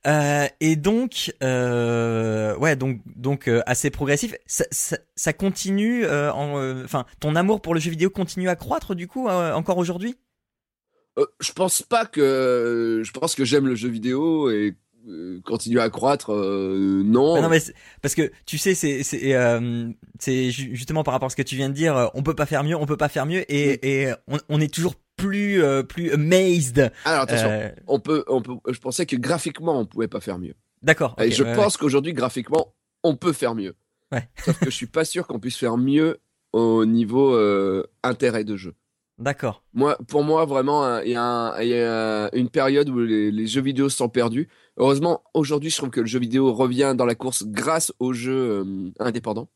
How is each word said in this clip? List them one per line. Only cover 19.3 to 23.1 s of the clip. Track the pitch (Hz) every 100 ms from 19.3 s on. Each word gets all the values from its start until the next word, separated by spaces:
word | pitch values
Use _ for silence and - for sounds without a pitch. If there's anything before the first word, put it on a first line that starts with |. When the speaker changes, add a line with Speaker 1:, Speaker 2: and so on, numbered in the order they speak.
| 131
Speaker 1:
euh, | 123 120 120 120 117 117 - -
c'est | - 131 127
ju-, | 120 131 127
justement | 131 156
par | 143
rapport | 131 131
à |
ce | -
que |
tu | 135 131
viens | 135
de |
dire, | 139 160 135
euh, | 120 -
on |
peut | 147 156
pas | 147
faire | 147
mieux, | 147 165
on | 147
peut | 151
pas |
faire | 147